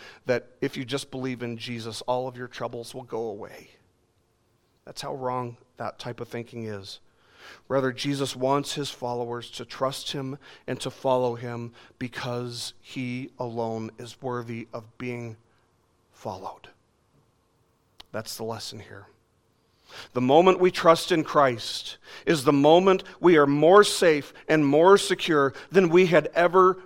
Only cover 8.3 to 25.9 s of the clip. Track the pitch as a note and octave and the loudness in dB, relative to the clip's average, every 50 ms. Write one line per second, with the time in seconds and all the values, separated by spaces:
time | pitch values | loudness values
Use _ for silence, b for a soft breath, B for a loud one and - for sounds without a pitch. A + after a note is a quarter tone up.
8.3 | - B2+ B2+ C3 C#3 C#3+ C#3+ - - D3+ C#3+ - - - B2+ B2 B2 A#2+ B2 A#2 | -6 -4 -2 0 0 0 -2 -4 -8 -8 -8 -10 -10 -10 -8 -8 -6 -6 -6 -8
9.3 | A#2+ A#2+ A#2 - - - A#2+ - - - C3+ C3 C3 - - - - D3 C3+ C3 | -8 -10 -12 -14 -14 -16 -16 -12 -8 -4 -4 -4 -4 -6 -10 -8 -8 -8 -8 -10
10.3 | C3+ C#3+ B B B B B - B2+ B2+ - C3+ - - - C3+ C3 B2+ B2+ B2 | -10 -14 B B B B B -10 -10 -8 -8 -10 -10 -4 -2 0 0 2 0 -2
11.3 | A#2 A#2 B2+ A#2+ A#2+ A#2 A#2+ A#2+ B B B B B - C3 A#2+ - - - B2+ | -4 -6 -10 -10 -10 -10 -12 -12 B B B B B -12 -12 -10 -10 -10 -8 -8
12.3 | A#2+ A#2+ B2 A#2+ A#2+ A#2 - - - _ _ - - C#3 C3 B2 B2 B2+ C3 - | -6 -6 -8 -10 -10 -12 -12 -14 -14 _ _ -16 -12 -10 -8 -8 -8 -10 -10 -12
13.3 | _ - B2+ A#2+ A#2 A#2 A#2 A2+ A2+ A2+ A2 A2 - - A#2+ A#2 - - - C3 | _ -10 -10 -8 -6 -6 -4 -4 -4 -6 -8 -10 -12 -14 -18 -18 -16 -12 -10 -8
14.3 | A#2+ B2 A#2+ A2+ A#2 A2+ A#2 _ - B2 A2 A2+ _ - C3 B2 A#2+ A#2+ A#2+ A#2 | -8 -8 -8 -10 -12 -12 -12 _ -14 -16 -16 -16 _ -12 -10 -8 -8 -8 -10 -12
15.3 | A2 - _ _ _ _ _ _ _ _ _ _ _ _ _ _ _ _ - A#2 | -14 -18 _ _ _ _ _ _ _ _ _ _ _ _ _ _ _ _ -12 -10
16.3 | F#2+ F#2 F#2+ - - - _ - _ _ _ _ _ _ _ _ _ _ _ _ | -10 -10 -12 -14 -16 -16 _ -20 _ _ _ _ _ _ _ _ _ _ _ _
17.3 | _ _ _ _ _ _ _ _ _ _ _ _ _ _ - _ - G#2+ A2 - | _ _ _ _ _ _ _ _ _ _ _ _ _ _ -20 _ -12 -12 -10 -10
18.3 | - - A2+ A2 A2+ G#2+ - - - A2 G2+ - G2+ G2 G2 _ _ _ _ _ | -12 -10 -10 -10 -10 -10 -12 -14 -14 -16 -18 -18 -20 -20 -20 _ _ _ _ _
19.3 | _ _ _ _ _ _ _ _ _ B B B B B B B B B2+ B2 B2+ | _ _ _ _ _ _ _ _ _ B B B B B B B B -2 2 4
20.3 | C3+ D#3+ F3+ F#3+ F#3 F3+ F3+ F#3 F3+ - - E3+ E3 E3 - - F3+ D#3+ D3+ - | 6 6 6 6 4 4 2 0 2 2 4 4 4 4 4 -2 -2 -2 -2 0
21.3 | - D3+ C#3+ C3 A#2+ A2 - - - - - - - - B B B B B - | 2 2 2 2 2 -2 -8 -10 -10 -10 -12 -14 -16 -18 B B B B B 0
22.3 | E3+ D3+ A#2+ D3 D3 C#3 C#3 D3+ D#3+ F3 F#3+ G3 F#3+ F#3+ - B B B - F3 | 0 2 2 2 4 6 6 8 6 6 6 6 2 2 0 B B B 4 6
23.3 | F3+ D3+ D3 C#3 C#3+ D3 D3+ D#3+ F#3 G#3 G#3 - - - F3+ F3 D#3 D3 C#3 - | 6 6 6 4 4 4 6 8 8 8 8 6 2 2 4 4 2 2 -2 -10
24.3 | - B B B D#3 D#3 D3 C#3 C#3 D3+ E3 F#3 G3 G3 - - F#3 - - - | -16 B B B 2 2 4 4 4 6 8 8 8 6 4 0 -4 -4 -2 0
25.3 | E3 D3 C#3 C3+ - B B B D#3 F#3+ F#3+ E3 | 2 2 2 0 -2 B B B 2 2 4 6